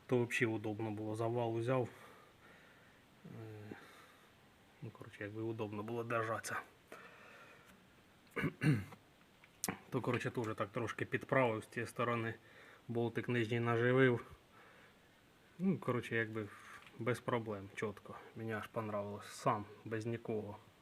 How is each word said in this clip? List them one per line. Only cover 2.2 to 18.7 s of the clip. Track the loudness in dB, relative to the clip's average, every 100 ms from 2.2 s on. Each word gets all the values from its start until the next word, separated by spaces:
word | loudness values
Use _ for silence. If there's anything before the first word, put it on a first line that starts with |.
| -20 -20 -20 -20 -20 -20 -20 -20 -20 -20
Е, | -16 -12 -10 -10 -12 -14 -16 -20 -20 -20 -20 -20 -20 -20 -20 -14
ну, | -14
коротше, | -12 -14 -8
якби | -8 -4
удобно | -4 -2 -4 -4
було | -4 -4
держатися. | 0 0 0 -2 -2 -6 -8 -16 -20 -18 -18 -20 -20 -20 -20 -20 -20 -20 -20 -20 -20 -20 -12 -2
<clears throat> | -2 2 4 4 2 -12 -20 -20 -20 -20 -20 -8 -4 -4 -4
То, | -2
коротше, | 0 0 0
теж | -2 -2 -2
так | -2
трошки | -2 -4 -2
підправив | -2 -2 4 6 6 4
з | -4
тієї | -4 -4
сторони. | 0 2 2 0 -4 -10 -20 -20 -16 -4
Болтик | 0 0 0 0
нижній | 2 2 2
наживив. | 4 4 6 8 8 6 0 -16 -20 -20 -20 -20 -20 -20 -20 -20 -20 -20 -18 -2
Ну, | 0 2
коротше, | 2 0 2 2
якби | 2 0 -6 -8 -16 -18 -14 -4
без | 0 0
проблем, | 2 0 0 -6 -8
чітко. | -4 -4 -4 -12 -14 -12 -8
Мені | -4
аж | -4
понравилось. | -4